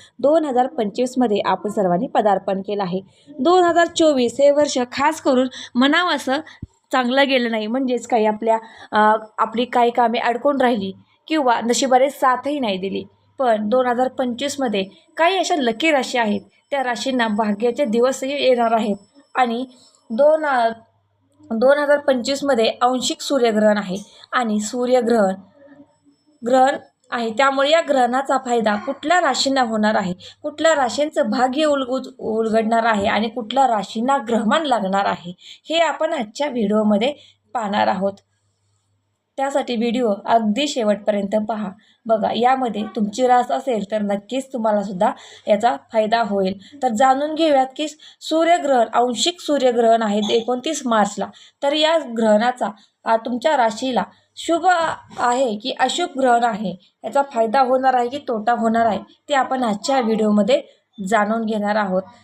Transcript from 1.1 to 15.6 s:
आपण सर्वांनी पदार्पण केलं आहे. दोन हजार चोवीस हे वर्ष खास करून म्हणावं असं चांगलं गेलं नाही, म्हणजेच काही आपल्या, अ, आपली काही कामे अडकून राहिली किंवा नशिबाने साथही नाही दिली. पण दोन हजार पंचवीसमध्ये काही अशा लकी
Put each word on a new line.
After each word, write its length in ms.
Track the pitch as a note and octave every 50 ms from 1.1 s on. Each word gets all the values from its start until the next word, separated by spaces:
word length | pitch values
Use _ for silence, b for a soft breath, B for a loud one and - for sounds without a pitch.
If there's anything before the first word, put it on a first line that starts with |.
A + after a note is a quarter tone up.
| B3+ B3+ B3 G#3+ G#3 G3+ -
आपण 240 | - F#3+ F#3 - G#3+
सर्वांनी 380 | G3+ A3 G3 F3+ F3 F3 B3
पदार्पण 540 | C#4+ - C4+ G#3 G#3 G3 F#3+ F#3+ G3+ F#3+ F#3+
केलं 220 | F#3+ - G#3 G3+ G3
आहे. 180 | F3 F3+ F#3+ G3 b b b b b D4 D4+
दोन 240 | B3+ E4+ F4+ F#4 F4
हजार 240 | E4+ D#4+ E4+ E4+
चोवीस 460 | E4 E4+ - E4 D#4 C#4+ B3+ A#3+ A#3 A3+ -
हे 120 | C#4+ C#4+
वर्ष 260 | C#4+ D4 D4 C#4 - C4 B3 B3
खास 300 | - - C#4+ D#4 D#4 -
करून 260 | - D#4 C4 B3 C4 B3 B B B B B
म्हणावं 400 | A#3+ C4 C#4+ D#4 E4+ F4+ F4 D4+
असं 220 | C4 - C4 C4 D#4 - B B B B B _ _ _ -
चांगलं 360 | - C4 B3 A#3+ C4 C4+ C#4
गेलं 240 | B3+ C4+ B3 A#3+ A3+
नाही, 160 | A3+ A3 G#3+
म्हणजेच 400 | G#3+ A#3 C4+ C#4 B3 B3 A#3 A3+
काही 180 | - B3+ A3 G#3+
आपल्या, 320 | G#3+ G#3+ G#3+ A3+ A3+ A3+ A3+ A3+ B B B B B
अ, 260 | G#3 G#3+ G#3+ G#3+ A3 A3 A3 - _
आपली 280 | - A3+ G#3+ A3+ A3+ B3
काही 260 | B3 - B3 A#3 A#3+
कामे 280 | A#3 B3+ A#3+ A3+ A3+ -
अडकून 420 | - A#3+ A#3 A#3+ A#3+ C#4+ C#4+ C4
राहिली 300 | B3+ A#3+ B3+ G3+ G3 F#3+ F#3+ b b b b b b
किंवा 340 | - D#4 D#4 C4+ B3 A#3 -
नशिबाने 480 | A3 A#3+ A#3+ - C#4 B3 C4 B3+ C4 C#4+
साथही 500 | C4+ - C#4+ C4 B3+ B3 B3+ C#4 D4 C#4+
नाही 180 | B3+ G#3+ F#3+
दिली. 260 | F#3 F#3+ G3 G3 F#3+ G3 - _ _ _ _ _ -
पण 300 | C4+ A#3+ A3 G#3 G#3+ G#3
दोन 180 | B3+ B3+ B3+
हजार 200 | B3 A#3+ A#3+ B3+
पंचवीसमध्ये 760 | B3+ B3+ - C4 B3 A3+ A#3+ C#4 C#4+ C#4 C#4 C4 A3+ G#3 G3 F#3+ F#3+ B B B B B
काही 200 | - D#4+ F4+ G4
अशा 180 | F#4 D#4+ - F4+
लकी 360 | D#4